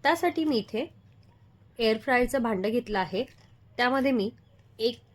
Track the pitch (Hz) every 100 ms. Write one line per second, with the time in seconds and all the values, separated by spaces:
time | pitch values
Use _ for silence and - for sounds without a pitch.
0 | 285 330 339 320 311 240 196 214 320 -
1 | - - - _ - - - - 226 214
2 | 277 247 247 277 233 196 202 240 233 202
3 | 180 190 262 - - - - - 247 269
4 | 262 247 202 - _ - - - 226 233
5 | _